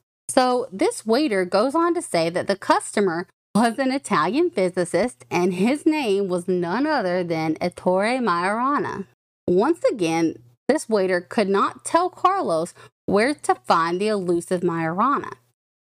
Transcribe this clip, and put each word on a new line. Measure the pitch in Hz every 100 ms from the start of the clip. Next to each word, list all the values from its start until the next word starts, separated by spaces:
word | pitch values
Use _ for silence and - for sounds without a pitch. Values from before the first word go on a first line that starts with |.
| _ _ -
So | - 254 247 -
this | 190 359 - 214
waiter | 226 302 196 180
goes | 196 220 311
on | 349 339
to |
say | - 170 165
that | 175 123
the | 196
customer | - 359 - - 196 165 170 _ _
was | 202 233 226
an | 262
Italian | 269 - 180 160 262 349
physicist | 214 185 180 175 170 240 - -
and | 175 180
his | 175 220 294 320
name | 311 240 196 196
was | 180 175
none | 180 170 208 302
other | 294 185 180
than | 175 214 214 -
Ettore | 180 - 185 185 214 254
Majorana. | 226 170 180 220 262 285 165 - 190 _ _ _ -
Once | 180 254 339
again, | 523 269 165 165 160 - - _ -
this | 294 -
waiter | 214 185 180
could | 180 - 196
not | 196 269 -
tell | - 330 359
Carlos | - 370 392 262 160 175 - - _ -
where | 196 240
to | 294 - 370
find | - 175 165 180
the | 214
elusive | 208 180 170 - 180
Majorana. | 175 165 160 180 247 254 - - _ _ _ _